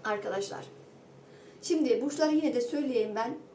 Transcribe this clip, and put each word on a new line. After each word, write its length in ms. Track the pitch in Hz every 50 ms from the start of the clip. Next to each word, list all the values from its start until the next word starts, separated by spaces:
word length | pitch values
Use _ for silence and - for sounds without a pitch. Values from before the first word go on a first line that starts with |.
| -
arkadaşlar. 600 | 220 208 202 202 175 185 196 202 - - - - - - - - - - - - - - - - - - - - - - -
Şimdi 400 | - - 349 311 277 247 226 233
burçları 320 | 254 294 - - 311 302 302
yine 200 | 311 311 262 240
de 60 | 247
söyleyeyim 520 | 240 - 311 294 277 262 247 226 214 214 208
ben. 240 | 220 226 247 294 - - -